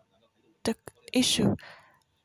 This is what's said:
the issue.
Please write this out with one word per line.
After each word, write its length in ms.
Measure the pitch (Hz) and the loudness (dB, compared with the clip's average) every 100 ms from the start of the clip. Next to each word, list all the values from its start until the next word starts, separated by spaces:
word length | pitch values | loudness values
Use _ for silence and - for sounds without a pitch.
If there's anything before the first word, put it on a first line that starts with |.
| _ _ _ _ _ _ | _ _ _ _ _ _
the 120 | - 226 - - - | -6 -6 -12 -20 -4
issue. 440 | 254 247 - 202 - - - _ _ _ _ | 0 2 2 2 0 -6 -20 _ _ _ _